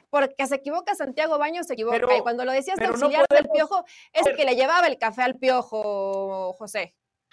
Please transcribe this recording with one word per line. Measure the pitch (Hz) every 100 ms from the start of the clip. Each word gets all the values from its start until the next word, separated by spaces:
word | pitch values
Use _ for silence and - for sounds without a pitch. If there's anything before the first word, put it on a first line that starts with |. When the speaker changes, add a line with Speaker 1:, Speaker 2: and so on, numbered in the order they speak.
| _
Speaker 1:
porque | 285 269 269 262
se | 277
equivoca | 277 330 370 381
Santiago | 277 254 320 294
Baños, | 294 349 311
se |
equivoca. | 233 226 233
Speaker 2:
Pero, | 240 247
Speaker 1:
Y |
cuando | 233 240 254
lo |
decías | 269 277 381
de | 226
Speaker 2:
pero | 233
no | 277
Speaker 1:
auxiliar | 294 -
del | 285 302
Speaker 2:
podemos | 311 311
Speaker 1:
Piojo, | 381 - - -
es | 320 -
Speaker 2:
ver | 285
Speaker 1:
que | 269
le | 247
llevaba | 269 349 339
el | 262
café | 226 226
al | 254 262 262 254 233 220 208
Piojo, | 202 196 196 196 190 185
José. | 185 208 208 170 _ _ _ _